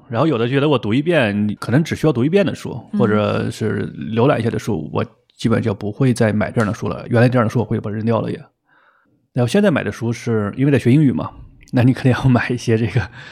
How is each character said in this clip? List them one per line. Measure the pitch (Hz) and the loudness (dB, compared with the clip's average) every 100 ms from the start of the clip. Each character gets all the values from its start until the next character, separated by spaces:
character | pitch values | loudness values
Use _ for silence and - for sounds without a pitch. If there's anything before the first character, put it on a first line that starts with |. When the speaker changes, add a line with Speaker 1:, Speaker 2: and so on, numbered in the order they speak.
| - | -8
Speaker 1:
然 | 117 | -2
后 | 160 | 0
有 | 120 | 0
的 | 120 | 0
觉 | 135 | 0
得 | 147 | 2
我 | 131 | 0
读 | 107 | 0
一 | 120 | -2
遍， | 156 165 110 101 104 - | 0 2 2 0 -2 -4
可 | - | 0
能 | 123 | 0
只 | 165 | 0
需 | 104 156 | 0 0
要 | |
读 | 123 | 0
一 | 135 | 2
遍 | 196 | 2
的 | 165 | 0
书， | - - 120 - | -4 -10 -12 -6
Speaker 2:
嗯。 | 208 | 0
Speaker 1:
或 | 98 | 2
者 | 104 104 107 110 | 2 0 0 -4
是 | - 110 110 104 - - | -4 -4 -4 -6 -8 -6
浏 | 110 131 | 2 2
览 | 127 | 2
一 | |
下 | 113 | 0
的 | - | -4
书， | - 98 73 | -4 -6 -4
我 | - - _ _ - | -4 -6 _ _ -4
基 | 117 | 0
本 | 113 | 0
就 | 110 | 0
不 | 98 104 | -4 -6
会 | - 135 | -2 0
再 | 117 110 | 2 2
买 | 104 78 | 0 -2
这 | - | -2
样 | 104 | -2
的 | |
书 | 113 - | -2 -6
了。 | - - | -8 -2
原 | 117 | 2
来 | 123 | 4
这 | 127 | 4
样 | 107 | 0
的 | |
书 | 127 | 0
我 | |
会 | 104 110 | -2 -4
把 | 107 | -4
它 | 107 | -4
扔 | |
掉 | 110 110 | -2 0
了 | 117 | -2
也。 | - - _ _ _ _ _ _ _ _ | -8 -12 _ _ _ _ _ _ _ _
然 | 131 | -2
后 | 120 | 0
现 | 202 | 2
在 | 208 | 2
买 | 131 | 2
的 | 98 | -2
书 | - 113 | -4 -4
是 | 117 - 113 101 - | -4 -2 -2 -2 0
因 | 139 | 2
为 | |
在 | 135 | 2
学 | 120 | 4
英 | 139 | 4
语 | 143 | 4
嘛， | 76 - - - - - | 2 -4 -12 -20 -20 -4
那 | 131 | 2
你 | 120 | 2
肯 | 123 | 4
定 | 131 | 2
要 | 120 135 | 2 4
买 | 120 - | 2 2
一 | 123 | -4
些 | - 110 | 0 0
这 | 113 | 0
个， | 117 - - - | -2 -4 -8 -20